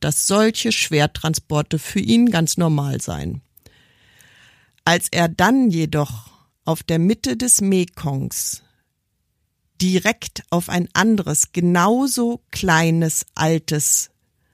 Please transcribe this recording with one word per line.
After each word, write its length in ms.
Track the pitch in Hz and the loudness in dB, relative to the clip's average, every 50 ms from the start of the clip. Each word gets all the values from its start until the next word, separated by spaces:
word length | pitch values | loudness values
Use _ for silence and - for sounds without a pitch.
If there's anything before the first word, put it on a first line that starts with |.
dass 260 | - 147 147 - - | -4 -4 -2 -2 -2
solche 460 | - 196 208 214 220 220 - - 233 214 | 0 2 4 4 2 2 0 -4 -2 -2
Schwertransporte 1080 | - - - 160 147 147 151 - - - 156 160 - - _ 156 147 151 - - 156 | -2 -2 -2 0 0 0 0 -2 -4 -4 -4 -4 -4 -6 _ -2 -2 -2 -2 -4 -6
für 220 | - - - 202 | -6 -4 -4 -4
ihn 280 | - - 226 233 240 240 | 0 2 4 4 4 4
ganz 280 | 202 170 165 156 - | 2 2 0 0 0
normal 440 | - 170 165 156 143 143 139 135 - | 0 0 2 2 0 -2 -4 -6 -6
seien. 400 | - - 85 73 71 85 - 135 - _ _ _ _ - _ _ _ _ _ _ _ _ _ _ _ _ _ _ _ _ _ _ _ _ _ _ _ | -6 -6 -8 -6 -6 -8 -8 -10 -14 _ _ _ _ -20 _ _ _ _ _ _ _ _ _ _ _ _ _ _ _ _ _ _ _ _ _ _ _
Als 220 | 165 170 175 - - - | 0 0 0 0 -2 0
er 160 | 175 170 165 | 0 0 0
dann 420 | 160 - 180 202 254 269 254 226 | 2 2 2 4 4 4 4 2
jedoch 580 | 175 165 160 151 156 151 147 - 123 107 - - _ _ _ _ _ _ _ | 2 2 0 0 0 -2 -2 -2 -6 -14 -16 -20 _ _ _ _ _ _ _
auf 180 | - 160 - - | -4 -4 -4 -2
der 160 | - 170 160 | -2 0 2
Mitte 380 | 170 190 233 226 - 277 247 | 2 2 0 0 -2 -4 -4
des 240 | 226 254 247 - - | -4 -2 0 0 0
Mekongs 1040 | 208 196 190 185 180 175 - - 160 151 139 135 131 120 - - - - - - - _ _ _ _ _ _ _ _ _ _ _ _ _ _ _ _ _ _ _ _ _ _ _ | 2 0 0 0 0 -2 -6 -8 -8 -6 -4 -4 -6 -6 -8 -8 -8 -8 -10 -12 -16 _ _ _ _ _ _ _ _ _ _ _ _ _ _ _ _ _ _ _ _ _ _ _
direkt 640 | 180 185 185 185 - 208 240 - - - - - - - | 0 2 2 2 2 0 -2 -2 -8 -12 -14 -14 -8 -4
auf 180 | - 175 175 - | -2 -2 -2 -2
ein 200 | - 175 175 - - | -2 -2 -4 -2 0
anderes, 600 | - 180 226 220 202 - - 151 - - - _ | 0 2 2 2 2 0 -2 -2 -2 -2 -2 _
genauso 880 | 175 175 175 175 175 175 202 226 247 269 269 247 - 240 233 240 240 - _ | 2 2 4 4 4 4 4 2 2 0 0 0 0 -2 -2 -2 -6 -10 _
kleines, 760 | - - - 190 165 160 165 165 160 165 165 160 156 - - - _ | -10 -4 0 2 2 4 4 4 2 2 0 0 -2 -4 -6 -6 _
altes 760 | - 160 160 165 160 156 - 160 147 143 - - - - - _ _ _ _ _ _ _ _ | -2 0 0 0 0 -2 -4 -4 -2 0 0 0 0 -2 -4 _ _ _ _ _ _ _ _